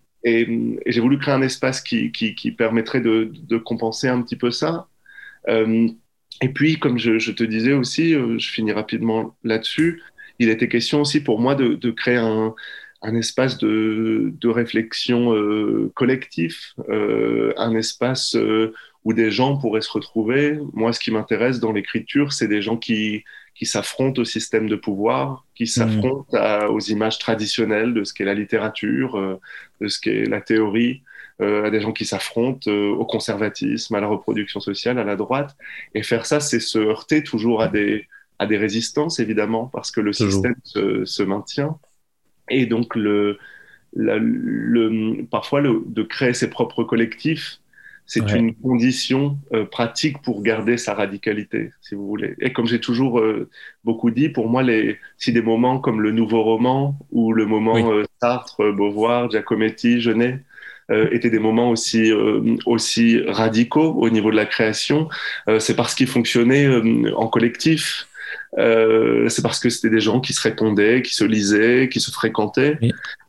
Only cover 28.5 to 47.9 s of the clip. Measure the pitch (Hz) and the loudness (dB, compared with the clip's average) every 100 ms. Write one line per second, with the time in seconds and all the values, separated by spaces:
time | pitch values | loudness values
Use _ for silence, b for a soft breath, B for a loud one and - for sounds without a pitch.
28.5 | 110 107 - 107 123 131 104 95 95 B | -2 -2 -4 -2 -2 -2 -2 -4 -6 B
29.5 | B B - 104 - 110 107 110 107 - | B B -8 -6 -4 -2 0 0 -2 0
30.5 | 110 107 110 120 - - B B B 104 | 2 2 2 0 -2 -12 B B B -2
31.5 | 104 107 107 104 110 101 98 - 117 123 | 0 0 0 -2 -4 -4 -6 -4 -2 -2
32.5 | 135 107 104 104 101 113 107 - 101 107 | -2 -2 0 0 -2 -2 -4 -4 -4 -4
33.5 | - - 117 - 104 104 101 - 110 104 | -4 -4 -4 -4 -2 -2 -2 -2 -4 -4
34.5 | 101 104 98 120 123 104 101 101 131 143 | -8 -8 -6 -4 -2 -2 -4 -2 -4 -4
35.5 | - B B B 110 107 113 - 147 143 | -10 B B B -8 -2 -2 0 -2 0
36.5 | 113 - 110 107 110 - 151 147 113 113 | -2 -2 0 0 -2 -2 -2 0 -2 0
37.5 | 113 110 107 104 107 - b b - 104 | 0 0 0 0 -2 -6 b b -6 -2
38.5 | 104 107 107 117 151 156 165 110 107 107 | 0 0 -2 -4 -2 -2 -2 -2 -2 0
39.5 | 113 127 - - - 104 101 104 98 123 | -2 -4 -8 -6 -2 -2 0 0 2 0
40.5 | 120 - 104 98 107 101 - 98 101 - | -2 -6 -2 -2 -2 -4 -4 -2 -4 -6
41.5 | - 147 160 _ _ _ _ _ _ - | -4 -4 -6 _ _ _ _ _ _ -2
42.5 | 120 117 117 117 120 104 104 104 104 B | 0 2 0 -2 0 0 2 0 -2 B
43.5 | B B B B - 110 107 113 101 110 | B B B B -4 -2 0 0 0 -2
44.5 | 113 113 117 113 110 110 - - 110 - | -4 0 2 2 0 -2 -4 -4 -6 -2
45.5 | 143 143 113 - 110 110 - 127 123 113 | 0 2 0 -2 -4 -6 -2 -2 0 -2
46.5 | - 117 - 117 117 113 - 151 160 - | -2 -4 -2 -2 0 -2 -2 -4 -4 -6
47.5 | - _ B B | -16 _ B B